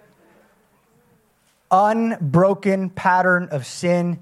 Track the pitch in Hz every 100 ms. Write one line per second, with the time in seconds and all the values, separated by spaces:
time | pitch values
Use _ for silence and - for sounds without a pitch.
0 | _ _ _ _ _ _ _ _ _ _
1 | _ _ _ _ _ _ - 185 208 226
2 | 226 202 147 165 190 196 202 190 185 -
3 | 190 185 185 180 175 147 120 - 175 175
4 | 175 170